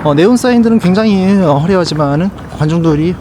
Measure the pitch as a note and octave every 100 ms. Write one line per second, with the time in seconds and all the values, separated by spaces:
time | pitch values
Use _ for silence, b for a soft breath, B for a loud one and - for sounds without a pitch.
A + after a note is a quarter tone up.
0 | D#3 C#3+ F3+ B3 B3+ A#3+ A3+ A3+ - F#3+
1 | A3 G3 F#3 G3+ F3 D3 E3 F#3+ E3 D3+
2 | C#3+ C#3+ F#3 - - - D3+ E3 E3 D3
3 | E3 F3